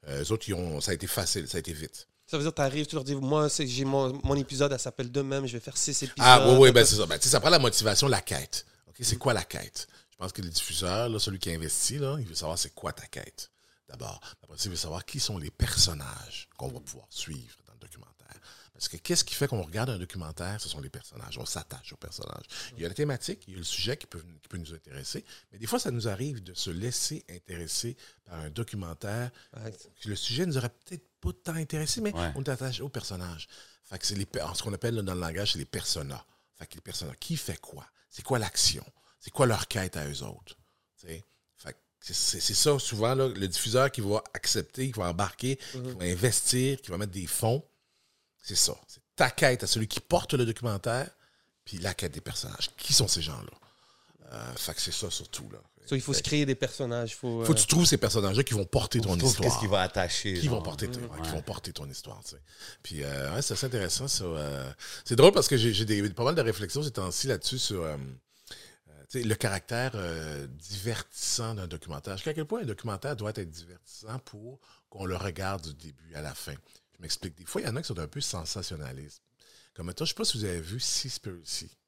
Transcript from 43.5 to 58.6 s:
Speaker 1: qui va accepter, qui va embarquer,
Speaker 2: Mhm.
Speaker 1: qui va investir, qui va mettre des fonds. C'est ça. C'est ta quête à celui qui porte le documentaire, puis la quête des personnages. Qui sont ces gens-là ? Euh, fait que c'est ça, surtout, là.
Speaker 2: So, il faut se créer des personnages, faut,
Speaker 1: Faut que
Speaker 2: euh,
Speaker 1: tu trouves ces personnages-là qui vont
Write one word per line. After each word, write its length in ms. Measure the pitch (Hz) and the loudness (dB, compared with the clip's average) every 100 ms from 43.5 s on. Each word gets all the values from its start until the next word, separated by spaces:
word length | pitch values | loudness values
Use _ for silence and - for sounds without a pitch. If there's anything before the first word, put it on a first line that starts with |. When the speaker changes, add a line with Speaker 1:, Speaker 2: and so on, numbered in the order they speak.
| 90 - 120 135 | 0 2 4 4
Speaker 1:
qui 80 | 127 | 2
va 240 | 101 104 - | 0 -2 -2
accepter, 560 | - - - 151 - 131 | -4 0 0 -2 -6 -6
qui 80 | 110 | -2
va 120 | 87 | -2
embarquer, 500 | 87 101 - 131 135 - 131 | 0 -2 -2 -4 -4 -6 -10
Speaker 2:
Mhm. 160 | 127 | -10
Speaker 1:
qui 60 | 95 | -4
va 60 | 87 | -2
investir, 680 | 90 123 - - 123 131 135 | 2 2 2 2 2 2 0
qui 100 | - | -4
va 60 | 90 | -6
mettre 140 | 104 | -4
des 160 | 90 85 | -6 -4
fonds. 380 | - 110 131 - _ _ _ _ _ _ _ | 0 2 2 -2 _ _ _ _ _ _ _
C'est 140 | - 101 | -4 2
ça. 180 | - - - | 2 0 -14
C'est 140 | - _ - | -20 _ 2
ta 120 | 127 | 2
quête 340 | - 143 123 | 6 4 4
à 40 | - | 0
celui 200 | - 110 | 0 0
qui 120 | - | -4
porte 340 | - 170 - | 2 0 2
le 120 | 139 117 | 2 2
documentaire, 640 | 113 120 101 120 120 - _ _ _ _ _ - | 0 -2 -2 -2 -2 -4 _ _ _ _ _ -14
puis 120 | 92 | -6
la 160 | 95 | -4
quête 200 | - 90 | -4 -6
des 80 | 69 | -6
personnages. 500 | - - - - - - | -8 -8 -8 -6 -8 -6
Qui 160 | - | 4
sont 140 | 139 107 | 4 6
ces 140 | - | 2
gens-là ? 300 | 78 65 50 - - _ _ _ _ _ - | -2 -8 -12 -18 -20 _ _ _ _ _ -16
Euh, 240 | 58 62 60 | -12 -10 -8
fait 180 | - | -6
que 80 | - | -4
c'est 120 | - | -4
ça, 180 | - 95 | -4 -4
surtout, 360 | - 76 - 57 | -6 -8 -12 -12
là. 80 | 52 - _ - | -16 -20 _ -4
Speaker 2:
So, 100 | 135 | -4
il 60 | |
faut 120 | 127 | 0
se 80 | 127 | -2
créer 220 | - 147 143 | 2 2 2
des 100 | 131 | 0
personnages, 600 | 131 - 127 120 117 - | -2 -4 -4 -2 -4 -6
faut, 280 | 127 117 | -4 -2
Speaker 1:
Faut 100 | 113 | 4
que 60 | 147 | 6
Speaker 2:
euh, 20 | |
Speaker 1:
tu 60 | - | 6
trouves 180 | 160 175 | 8 6
ces 120 | 139 | 6
personnages-là 460 | 107 113 101 101 | 4 2 2 2
qui 100 | 135 | 2
vont 100 | 110 | 0